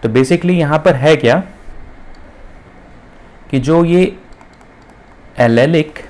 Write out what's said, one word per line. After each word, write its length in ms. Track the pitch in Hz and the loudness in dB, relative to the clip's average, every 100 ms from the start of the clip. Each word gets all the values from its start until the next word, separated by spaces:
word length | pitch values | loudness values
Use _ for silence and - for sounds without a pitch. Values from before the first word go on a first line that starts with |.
तो 60 | 117 | -2
basically 420 | 113 131 175 175 | 0 0 0 0
यहाँ 280 | 180 151 151 | 0 0 0
पर 180 | 170 139 | 0 2
है 200 | 143 156 | 2 2
क्या 260 | 120 143 185 - - - - - - - - - - - - - - - - - - - - | 2 0 -2 -14 -18 -18 -18 -20 -20 -20 -20 -20 -20 -20 -20 -20 -20 -20 -20 -20 -20 -20 -6
कि 100 | 135 | -4
जो 240 | 123 165 | 0 0
ये 340 | 170 175 185 - - - - - - - - - - - - - | 2 2 0 -4 -20 -20 -20 -20 -20 -20 -20 -20 -20 -20 -20 -2
allelic 600 | 120 117 135 165 151 - - | 0 2 2 0 -2 -10 -20